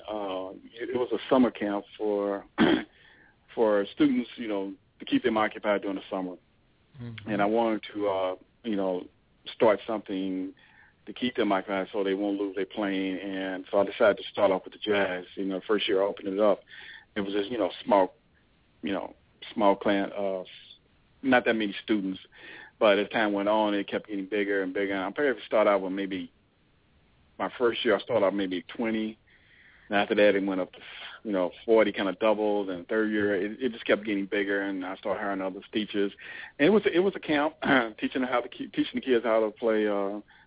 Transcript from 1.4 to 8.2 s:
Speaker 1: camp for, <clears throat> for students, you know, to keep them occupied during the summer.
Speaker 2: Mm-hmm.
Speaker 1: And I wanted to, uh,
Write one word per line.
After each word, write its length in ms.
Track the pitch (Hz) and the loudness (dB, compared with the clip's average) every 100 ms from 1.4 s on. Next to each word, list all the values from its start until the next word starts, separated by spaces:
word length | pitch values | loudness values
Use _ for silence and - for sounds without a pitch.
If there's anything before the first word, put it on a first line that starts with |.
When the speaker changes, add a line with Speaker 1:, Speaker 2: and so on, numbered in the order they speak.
| 117 | 4
Speaker 1:
camp 340 | - 104 101 - - | 2 -4 -4 -6 -6
for, 480 | 107 101 101 98 - - | -2 0 -2 -4 -6 2
<clears throat> 60 | 156 - - _ - - _ _ _ - | 4 4 -2 _ -20 -20 _ _ _ 0
for 300 | 110 104 98 | 2 2 0
students, 360 | - 147 123 117 - | 2 2 2 -2 -8
you 120 | 110 | -6
know, 260 | 101 95 95 _ _ | -4 -6 -12 _ _
to 60 | - | -2
keep 180 | 139 | 0
them 140 | 120 110 | 2 2
occupied 440 | 107 107 107 101 | 0 -2 0 0
during 160 | 101 95 | -2 -6
the 60 | - | -6
summer. 240 | 98 92 87 _ _ _ _ _ 135 | -6 -6 -10 _ _ _ _ _ -16
Speaker 2:
Mm-hmm. 300 | 120 110 107 | -14 -12 -6
Speaker 1:
And 100 | 104 | 0
I 40 | 101 | 2
wanted 360 | 113 113 107 - | 2 2 0 -6
to, 140 | 104 101 | -2 -2
uh, 280 | 95 | 0